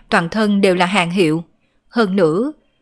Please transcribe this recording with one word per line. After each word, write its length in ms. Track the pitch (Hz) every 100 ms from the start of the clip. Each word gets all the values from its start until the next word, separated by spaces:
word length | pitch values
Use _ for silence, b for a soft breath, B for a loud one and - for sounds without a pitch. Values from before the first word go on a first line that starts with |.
| b
toàn 200 | 208 170
thân 320 | 220 208 202
đều 140 | 196 180
là 100 | 175
hàng 260 | 202 170
hiệu. 320 | 185 160 160 170 _ _ _ _
Hơn 260 | 214 196 196
nữa, 360 | 165 170 269 - _ _